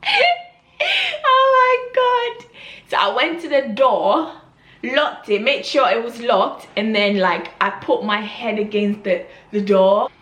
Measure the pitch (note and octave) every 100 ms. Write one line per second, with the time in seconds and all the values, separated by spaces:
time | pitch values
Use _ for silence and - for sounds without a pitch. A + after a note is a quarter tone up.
0 | F#5+ G5+ F5 F5 - _ _ _ E5 F#5+
1 | - D5+ D5 C5 C5+ C5 B4+ B4+ B4 B4+
2 | B4 B4 A#4+ A4+ - - - - - -
3 | F#3+ B3 D4+ E4+ - C#4 A#3 G#3 C4 G3
4 | F3+ C4 D#4+ - - _ _ - A#3 C4+
5 | D4 - - G3+ A3+ - - - - G#3+
6 | A#3 A3+ A#3+ G3+ A3+ - - - G#3+ G#3+
7 | G3+ G3+ F#3 E3+ - - F#3+ F#3+ - C4+
8 | G3+ G#3 G#3+ - A#3 G#3+ G#3 G#3+ G#3 G#3
9 | G3+ F3+ - - - G#3 G3 G3 F#3+ G3+
10 | B3 _